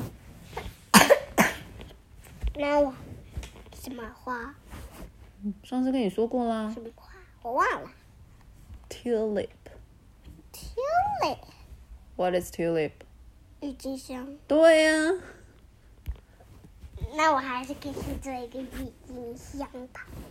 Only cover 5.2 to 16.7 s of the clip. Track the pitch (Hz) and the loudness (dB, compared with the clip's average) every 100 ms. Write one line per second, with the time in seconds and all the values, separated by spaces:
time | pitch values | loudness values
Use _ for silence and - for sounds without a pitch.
5.2 | - - 202 196 - 254 254 262 196 196 | -20 -8 -8 -8 -4 0 2 2 2 2
6.2 | 233 254 233 220 214 226 226 - - 381 | 0 2 0 0 -4 -6 -12 -16 -20 -20
7.2 | 359 - 240 269 494 392 - - - - | -20 -12 -2 2 2 0 -6 -18 -20 -20
8.2 | - - - - - - - - 240 220 | -20 -20 -20 -20 -20 -20 -16 -10 -2 0
9.2 | 220 202 - - - - - - - - | 2 0 -4 -10 -20 -20 -20 -20 -20 -20
10.2 | - - - - - - 554 679 807 762 | -20 -20 -20 -16 -10 -4 0 2 2 0
11.2 | 311 - - - - - - - - - | 0 -2 -8 -20 -20 -20 -20 -20 -14 -2
12.2 | 180 180 175 - 170 165 147 - - - | 0 0 -2 -2 0 2 0 -4 -20 -20
13.2 | - - - - 285 262 262 262 - 254 | -20 -20 -20 -12 -10 -8 -8 -10 -10 -10
14.2 | 277 285 - 294 330 311 311 311 311 370 | -10 -14 2 8 10 10 8 6 2 0
15.2 | - - - - - - - - - - | -4 -18 -20 -20 -20 -20 -20 -14 -12 -12
16.2 | - - - - - | -16 -20 -20 -20 -20